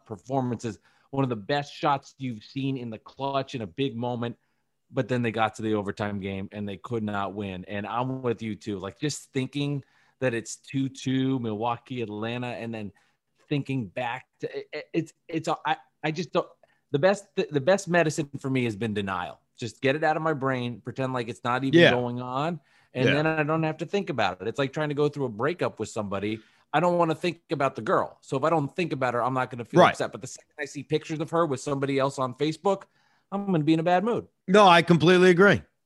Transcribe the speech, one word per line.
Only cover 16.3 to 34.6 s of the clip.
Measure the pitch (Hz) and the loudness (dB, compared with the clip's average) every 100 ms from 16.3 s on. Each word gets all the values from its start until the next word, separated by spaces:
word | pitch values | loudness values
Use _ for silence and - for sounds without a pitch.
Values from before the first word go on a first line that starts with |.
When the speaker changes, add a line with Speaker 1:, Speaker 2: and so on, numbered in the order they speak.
Speaker 1:
don't, | 175 - - _ _ _ | -4 -4 -8 _ _ _
the | 143 | 0
best, | 175 202 - - | 2 0 -4 -4
the, | 175 | -2
the | 147 | 0
best | 127 196 165 | 2 2 2
medicine | 175 156 151 151 - | 2 2 0 -6 -6
for | 139 | -2
me | 131 | 0
has | 120 | 0
been | 104 113 | -2 -4
denial. | 104 98 92 87 58 _ - | -2 -4 -4 -6 -12 _ -10
Just | 117 - | -10 -2
get | 131 | 0
it | 147 | 2
out | 156 156 | 0 0
of | |
my | 160 | 0
brain, | 151 131 131 120 120 | 0 0 -2 -4 -6
pretend | - 117 131 | -10 -6 -4
like | 127 117 | -2 -4
it's | 117 | -6
not | 123 127 | -2 -2
even | 135 160 | 4 8
Speaker 2:
Yeah. | 160 | 8
Speaker 1:
going | 123 120 120 | 6 0 -4
on, | 123 127 151 170 _ _ _ | -6 -4 -2 -4 _ _ _
and | - 127 | 0 2
Speaker 2:
Yeah. | |
Speaker 1:
then | 143 156 | 4 2
I | 160 | 0
don't | 147 160 | 0 0
have | 160 151 | 0 -2
to | 165 | -4
think | 202 196 | -4 -4
about | 131 101 92 | -2 -2 -2
it. | 98 | -6
It's | 110 | -2
like | 139 | -2
trying | - 151 | -2 -4
to | |
go | 143 147 | 0 0
through | 147 131 | 0 -6
a | |
breakup | 104 131 180 127 - | -2 -2 -2 -4 -4
with | 107 | -8
somebody. | - 104 98 104 110 - _ _ | -6 -6 -4 -4 -6 -10 _ _
I | 147 | 0
don't | 180 175 | 2 4
wanna | 165 | 2
think | 151 180 156 - | 0 -4 -6 -6
about | 147 135 127 | -2 -2 -2
the | |
girl. | 110 165 95 - | 0 0 0 -6
So | - 139 | -6 -2
if | |
I | 151 | 2
don't | 165 139 | 2 0
think | - 175 | -4 -4
about | 143 127 | -2 -2
her, | 120 | 0
I'm | 117 | 0
not | 131 127 | -2 -4
gonna | 120 | -6
feel | 117 - | 0 6
Speaker 2:
Right. | 135 | 6
Speaker 1:
upset. | - 117 | 6 -4
But | 113 | -6
the | 123 | -14
second | - _ - | -16 _ -12
I | |
see | 143 147 | -12 -10
pictures | 131 151 - 156 | -4 -4 -4 -8
of | 151 | -2
her | 165 170 | 0 0
with | 131 | -2
somebody | - 139 135 135 | -4 -2 0 0
else | 135 139 | 0 0
on | 127 | -4
Facebook, | 123 151 156 196 196 - _ _ _ - | -2 -4 0 0 0 -2 _ _ _ -8
I'm | 196 202 | -6 0
gonna | 175 | 2
be | 147 | 4
in | 160 | 2
a | |
bad | 165 180 | 4 2
mood. | 214 202 - _ - | 2 -2 -6 _ 2
Speaker 2:
No, | 190 | 8